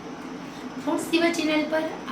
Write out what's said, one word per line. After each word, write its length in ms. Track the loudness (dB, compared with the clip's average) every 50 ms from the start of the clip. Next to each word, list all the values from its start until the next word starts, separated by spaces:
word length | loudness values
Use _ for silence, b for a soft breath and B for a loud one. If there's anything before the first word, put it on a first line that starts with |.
| -10 -10 -10 -10 -10 -10 -10 B B B B B B B -8 -4 -2
ફૂડ 140 | 0 0 0
સેવા 340 | 2 2 4 4 6 4 4
ચેનલ 300 | 4 2 2 4 2 2 2
પર 120 | 2 0 0 0 -4 -6 -6 -2